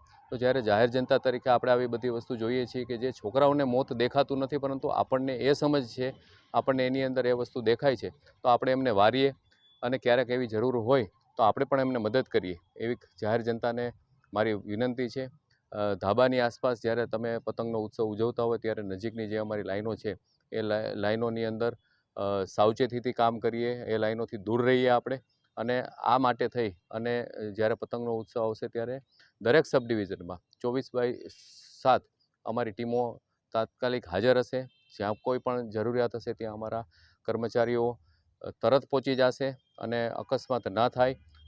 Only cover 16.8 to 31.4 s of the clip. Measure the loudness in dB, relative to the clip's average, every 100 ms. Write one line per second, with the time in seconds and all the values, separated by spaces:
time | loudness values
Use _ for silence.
16.8 | -2 -2 -2 -4 -4 -6 -6 -6 -4 -4
17.8 | -4 -4 -4 0 -2 0 -2 -2 -4 -6
18.8 | -6 -6 -6 -6 -6 -4 -4 -6 -4 -4
19.8 | -4 -6 -6 -8 _ _ -10 -6 -2 -2
20.8 | -4 -4 -2 0 -2 -2 -4 -2 -2 -4
21.8 | _ _ _ -6 -2 -2 -2 2 4 4
22.8 | 0 -2 -4 0 0 2 -2 -2 -4 -4
23.8 | -4 -2 0 -2 -6 -8 -2 2 4 4
24.8 | 4 4 2 -8 _ _ _ -6 -2 -2
25.8 | -4 -4 2 4 4 2 0 0 -2 -4
26.8 | -10 -6 -4 -4 -4 -8 -8 0 0 0
27.8 | -4 -6 -4 -4 -4 -2 -2 -2 -6 -6
28.8 | -6 -8 -12 _ _ -4 4 4 4 2
29.8 | 2 -2 -2 -6 -10 -14 _ _ -4 -4
30.8 | -4 -2 -2 -4 -12 -20